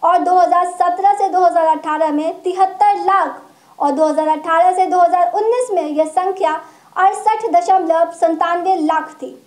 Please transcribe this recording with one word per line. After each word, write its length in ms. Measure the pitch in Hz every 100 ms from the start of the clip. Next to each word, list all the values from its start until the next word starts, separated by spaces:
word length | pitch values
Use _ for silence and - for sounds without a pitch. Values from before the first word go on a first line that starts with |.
और 140 | 320 349
दो 140 | 339
हज़ार 320 | 370 339 349 359
सत्रह 460 | - 349 359 381
से 140 | 403 392
दो 100 | 359
हज़ार 260 | 359 339 320
अठारह 440 | 311 311 311 320
में 300 | 294 320 359
तिहत्तर 560 | 370 359 381 - 415 392
लाख 420 | 349 381 311 247 - _ _ -
और 120 | 285
दो 140 | 269 311
हज़ार 220 | 302 311
अठारह 420 | 311 330 330 359
से 120 | 370 370
दो 140 | 359
हज़ार 320 | 349 359 349
उन्नीस 360 | 381 440 494 494
में 120 | 381
यह 220 | 302 294 311
संख्या 460 | 339 370 381 330 320 - - _ -
अड़सठ 540 | 381 403 - 440 453
दशमलव 600 | 339 349 381 320 320 339
संतानवे 640 | - 330 320 339 349 349 370
लाख 340 | 311 311 311
थी। 160 | - 262 -